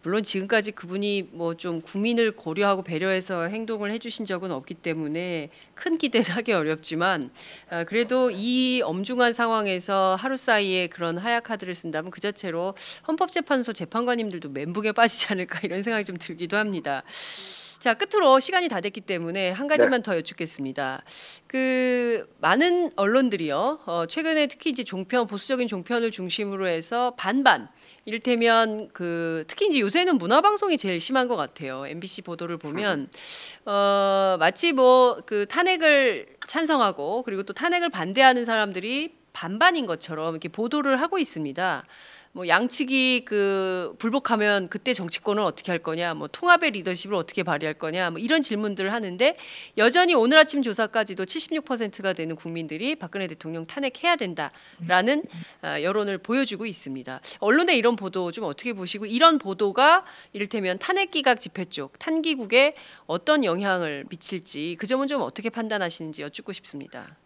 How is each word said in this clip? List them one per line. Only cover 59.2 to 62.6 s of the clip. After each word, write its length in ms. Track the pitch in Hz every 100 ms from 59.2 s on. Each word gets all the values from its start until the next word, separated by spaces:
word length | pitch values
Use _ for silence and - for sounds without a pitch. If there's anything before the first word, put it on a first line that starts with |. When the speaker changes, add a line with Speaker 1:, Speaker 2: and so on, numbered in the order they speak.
| 330 302
Speaker 1:
보도가 640 | 196 190 208 208 285 349 381 - -
이를테면 440 | 208 202 226 190 185
탄핵 340 | - 381 392
기각 280 | 320 262 240
집회 240 | - -
쪽, 340 | 180 - 135 -
탄기국에 760 | - 320 320 285 208 233